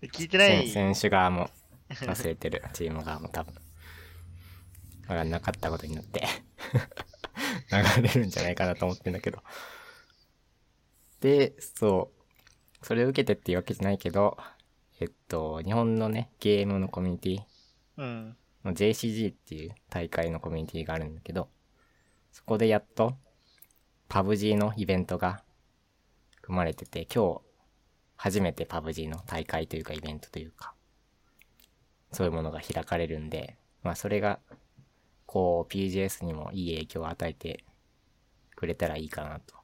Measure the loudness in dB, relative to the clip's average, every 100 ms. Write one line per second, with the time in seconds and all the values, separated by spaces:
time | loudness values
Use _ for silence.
0 | -12 -8 2 8 10 10 6 2 2 4
1 | 4 6 6 4 -2 -6 -20 -20 -18 -10
2 | -6 -4 -2 -2 -4 -4 -6 -6 -4 -4
3 | -6 -8 -8 -8 -8 -10 -20 -20 -20 -18
4 | -18 -18 -18 -18 -20 -20 -20 -20 -20 -20
5 | -6 -2 -2 -2 -4 -4 -4 -4 -6 -10
6 | -8 -6 -4 -6 -10 -16 0 0 0 -10
7 | -14 -12 -14 -6 -6 -6 -2 2 4 6
8 | 4 4 2 0 -2 0 0 2 0 -2
9 | -4 -4 0 -2 -2 -16 -16 -16 -20 -20
10 | -20 _ _ _ _ _ _ _ _ _
11 | _ _ 6 8 6 2 -14 0 4 4
12 | 2 _ _ _ -20 _ _ _ -2 2
13 | 2 2 2 2 2 0 0 -2 0 0
14 | 0 4 2 2 -14 -20 _ _ _ _
15 | -8 _ _ -4 -4 -4 -2 0 2 2
16 | 0 -2 -6 _ 4 4 4 0 0 0
17 | -2 0 -2 -4 -6 _ _ _ _ -10
18 | -8 -8 -12 -18 _ _ -6 0 2 2
19 | -2 0 -2 -4 -14 -12 -12 -14 _ -6
20 | -4 -2 -2 -2 -4 -6 -6 -8 -6 -6
21 | -6 -10 -8 -6 -6 _ _ _ _ _
22 | _ _ _ -20 -2 2 4 4 2 0
23 | 0 0 _ _ _ _ -20 _ _ _
24 | _ 0 2 2 4 4 2 0 0 2
25 | 2 0 -2 -2 _ _ _ _ _ _
26 | _ _ _ _ -4 0 0 -2 -8 -10
27 | -4 2 2 2 _ _ _ _ _ _
28 | _ _ 0 2 2 0 -6 -6 -6 -6
29 | -6 -8 -8 -8 -4 -4 -4 -6 -8 -8
30 | -8 -10 -12 -14 -14 -16 -18 -18 _ _
31 | _ _ _ _ _ _ _ _ _ _
32 | _ -2 0 0 -4 -6 -6 -6 -2 -2
33 | -2 -4 -6 -8 -10 -16 _ _ -6 -4
34 | -2 0 2 -2 _ -20 _ _ -20 _
35 | _ _ -4 2 4 2 0 -2 -2 0
36 | -2 -4 -6 -6 -8 -6 -4 -4 -6 -8
37 | -8 -6 -6 -6 -10 -10 -14 _ _ _
38 | _ _ _ _ _ -8 -6 -2 -2 -2
39 | -8 -8 -8 -10 -16 -20